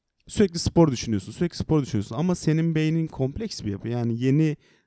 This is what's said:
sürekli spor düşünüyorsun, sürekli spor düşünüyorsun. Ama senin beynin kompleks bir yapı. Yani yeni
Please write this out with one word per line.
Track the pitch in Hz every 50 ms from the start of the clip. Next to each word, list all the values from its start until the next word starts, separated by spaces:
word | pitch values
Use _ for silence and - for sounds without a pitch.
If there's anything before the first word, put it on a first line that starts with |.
| _ _ _ _ _
sürekli | - - - 214 190 170 170
spor | - - - 170 165 147
düşünüyorsun, | 127 - - 120 110 98 - 110
sürekli | 113 - 175 175 -
spor | - - - 156 151
düşünüyorsun. | 135 - - 104 98 - 113
Ama | 120 165 185 180
senin | - - 160 151 160 165 165 160
beynin | 156 156 156 160 165 160
kompleks | 156 - - 131 131 143 - 226 208 - - -
bir | 107
yapı. | 101 95 - 113
Yani | 120 120 117 117 113 117
yeni | 127 131 135 151 160 156 143 - _ _ _ _ _